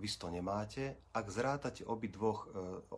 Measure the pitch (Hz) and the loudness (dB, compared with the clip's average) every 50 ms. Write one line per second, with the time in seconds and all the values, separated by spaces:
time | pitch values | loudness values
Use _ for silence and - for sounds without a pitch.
0 | 104 104 - - 90 85 87 90 87 98 101 104 107 107 - 135 135 135 135 - | -4 -4 -4 -2 -2 -2 0 0 2 2 2 2 0 -2 -2 -2 -2 -2 -4 -6
1 | - - - 113 107 101 95 113 123 135 143 147 - 127 - - - - 117 110 | -12 -4 -2 -2 -2 0 0 2 4 4 2 2 0 -2 -2 -2 -2 -2 0 0
2 | 113 95 90 95 110 110 101 - - - - 98 92 90 92 87 - - - | 0 -4 0 4 4 4 4 4 -2 -4 -4 -2 -2 -2 -4 -6 -6 -8 -8